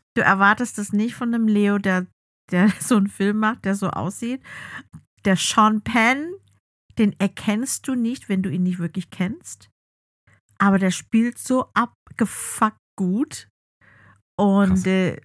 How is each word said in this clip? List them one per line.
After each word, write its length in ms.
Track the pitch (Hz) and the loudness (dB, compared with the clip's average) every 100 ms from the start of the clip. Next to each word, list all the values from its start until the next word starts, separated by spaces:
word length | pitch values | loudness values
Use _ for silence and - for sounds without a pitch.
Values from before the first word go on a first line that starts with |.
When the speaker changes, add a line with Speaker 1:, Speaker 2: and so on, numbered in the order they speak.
| _ - | _ 0
Speaker 1:
du 80 | |
erwartest 560 | - 190 196 214 240 - | 2 4 4 2 -2 -6
es 140 | 202 | -4
nicht 200 | 208 233 | -2 -2
von 180 | - 233 233 | -4 -2 0
einem 120 | 220 | 2
Leo, 300 | 208 202 202 | 4 2 2
der, 300 | 196 185 180 _ _ _ - | 0 0 -2 _ _ _ -2
der 180 | 180 208 | 4 4
<laughs> 100 | - | 2
so 160 | - 214 | 2 2
einen 120 | 196 | 2
Film 300 | - 196 214 | 0 -2 0
macht, 260 | 220 240 190 | -2 -2 -2
der 100 | 196 | -2
so 140 | 196 | -2
aussieht. 520 | - 156 - 233 254 - - - - - - _ _ 202 | -4 -6 -6 -8 -8 -10 -18 -16 -16 -18 -20 _ _ 0
Der 100 | 180 | 2
Sean 460 | - - 214 214 | 2 4 4 4
Penn, 500 | 226 233 226 277 330 392 _ _ _ _ _ - | 0 2 2 0 -4 -10 _ _ _ _ _ 0
den 160 | 208 - | 0 0
erkennst 680 | 196 - - 208 269 - - | -4 -4 -4 -4 -4 -6 -4
du 60 | 254 | -2
nicht, 340 | 226 262 - | -2 -4 -4
wenn 120 | 190 | -2
du 80 | 185 | -2
ihn 140 | 156 | -2
nicht 160 | 180 180 | -2 -2
wirklich 300 | 170 185 - | -4 -6 -8
kennst. 580 | - 185 320 - - _ _ _ _ _ _ _ _ _ - | -6 -6 -6 -14 -20 _ _ _ _ _ _ _ _ _ 0
Aber 220 | 196 196 | 2 2
der 120 | 185 | 0
spielt 460 | - - 226 240 - | -4 -2 0 0 -4
so 320 | - 254 - 214 | -2 -2 -2 -2
abgefuckt 1000 | 240 _ - - 214 - - - 220 - _ - | -4 _ -10 -4 -4 -4 -8 -2 -2 -2 _ -4
gut. 520 | 180 208 311 - - _ _ _ _ _ - _ _ - | -2 0 -2 -8 -18 _ _ _ _ _ -20 _ _ 0
Und, 300 | 202 196 190 | 2 4 4
Speaker 2:
Krass. 160 | 185 185 | 2 2
Speaker 1:
äh, 300 | 190 185 | 2 0
Speaker 2:
Ja. 60 | - | -4